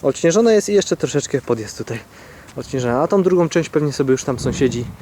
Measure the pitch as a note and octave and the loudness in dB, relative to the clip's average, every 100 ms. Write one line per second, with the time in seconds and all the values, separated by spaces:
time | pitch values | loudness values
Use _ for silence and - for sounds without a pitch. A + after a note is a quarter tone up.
0 | C#3+ - E3+ F#3+ A#3 G#3+ G3 G3+ - F3 | -4 0 2 4 4 4 4 0 0 -2
1 | C#3 D3 - C3+ - A2+ G#2 - - A#2 | -2 -2 -2 -4 -2 -4 -4 -10 -10 -10
2 | - - - - - - - C3+ B2 A#2+ | -12 -20 -20 -20 -16 -14 -6 -4 0 0
3 | E3 G3+ F#3 F3+ E3 F3 D#3 D#3 D3 - | 2 2 4 2 2 0 0 0 0 0
4 | C3+ C3 - B2 C3 - B2+ A2+ A#2+ - | 0 0 0 -4 -4 0 0 0 -8 -12